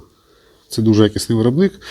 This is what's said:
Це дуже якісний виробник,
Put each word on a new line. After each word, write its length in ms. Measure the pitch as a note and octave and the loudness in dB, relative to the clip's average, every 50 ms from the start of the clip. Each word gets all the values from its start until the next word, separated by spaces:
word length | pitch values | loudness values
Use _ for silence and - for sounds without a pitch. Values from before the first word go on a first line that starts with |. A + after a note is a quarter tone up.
| - _ _ _ _ _ _ _ _ _ _ _ _ _ | -14 _ _ _ _ _ _ _ _ _ _ _ _ _
Це 120 | - A#2+ | -8 -2
дуже 220 | A2 A2 G#2+ G#2+ G#2+ | 0 2 4 4 2
якісний 340 | G#2 - G2 - - A#2 | 2 0 -4 -6 -4 -2
виробник, 440 | A2 A2 B2 C3 E3 G3 F#3+ - - - - | -2 0 0 0 0 -2 -2 -4 -8 -18 -20